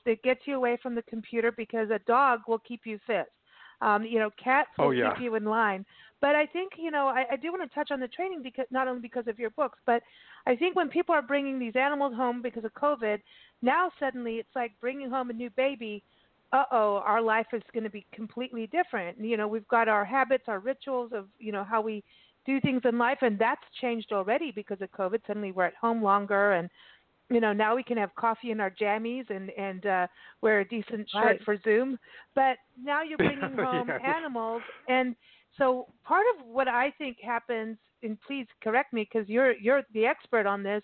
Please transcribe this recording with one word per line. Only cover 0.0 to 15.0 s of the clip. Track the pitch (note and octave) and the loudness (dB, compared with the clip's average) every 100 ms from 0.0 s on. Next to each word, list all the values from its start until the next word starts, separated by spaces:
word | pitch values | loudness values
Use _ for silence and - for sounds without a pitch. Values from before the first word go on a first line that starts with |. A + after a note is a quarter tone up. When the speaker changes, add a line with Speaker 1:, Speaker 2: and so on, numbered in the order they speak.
| - | 0
Speaker 1:
that | A3 | 0
gets | B3+ B3+ - | 2 0 -2
you | C4+ | 0
away | B3 A#3+ | 0 0
from | B3+ A#3 | -4 -6
the | |
computer | - A3 G#3+ A#3 A#3 | -6 -10 -6 -2 0
because | A3+ A3 A3+ A3 | -2 -4 -2 0
a | G#3+ | 0
dog | - A#3+ C#4 A#3+ G#3+ | 2 4 4 2 0
will | A3+ | -4
keep | - A#3+ A3+ | -4 -12 -10
you | G#3 - | -10 -4
fit. | G3+ D3 _ _ - - - | -4 -4 _ _ -20 -20 -2
Um, | - G#3 | 2 2
you | A3+ A3+ | 2 0
know, | G#3+ | 0
cats | - - C4+ D4+ - | -2 2 2 2 2
will | C#4+ | 2
Speaker 2:
Oh, | |
yeah. | C4+ A3 | 4 2
Speaker 1:
keep | - | 0
you | B3 A3 | -2 -2
in | G#3 | 0
line. | A3 G#3+ F#3+ G3+ - - _ | 2 2 0 -8 -20 -20 _
But | C#4+ D4 | 2 2
I | D4+ | 0
think, | E4+ F#4+ - | -4 -8 -6
you | E4 | -4
know, | D4+ C4+ | 0 0
I, | B3+ B3+ | 0 -2
I | C4 | -4
do | D#4+ | -4
wanna | F#4 D#4 | -6 -6
touch | - D4 | -6 -4
on | C#4 | -4
the | B3 | -6
training | - F#4 F4 | -6 -6 -6
because, | B3+ B3+ B3+ | -10 -8 -4
not | B3+ C4 | -2 -2
only | B3 | -4
because | A#3 B3 A#3 | -8 -6 -6
of | G#3+ | -6
your | A3+ | -6
books, | C4 C4+ - - | -4 -4 -2 0
but | A#3+ - - - - - | 0 -2 -16 -20 -6 -2
I | A#3+ | 2
think | F4 F4+ | 2 2
when | D#4+ | 0
people | D#4+ F4+ | 0 2
are | D#4+ | 2
bringing | A#3+ C#4+ C#4 C4 | 2 -2 -2 -4
these | A#3+ A#3+ | -2 0
animals | C#4 D4 C#4 A#3 | 0 2 -2 0
home | B3 A#3+ | -2 -2
because | A#3+ A#3 | -6 -6
of | A3 | -8
covid, | - D4 C#4+ A3 G#3 - - - _ | -2 0 0 -2 -4 -6 -20 -20 _
now | A#3+ F#3+ - - | 0 2 0 -2
suddenly | C4+ B3 A#3 A3+ | -4 -4 -6 -6
it's | G#3+ C4 | -8 -6
like | A#3 G#3+ | -6 -6
bringing | A#3+ C4+ | -8 -6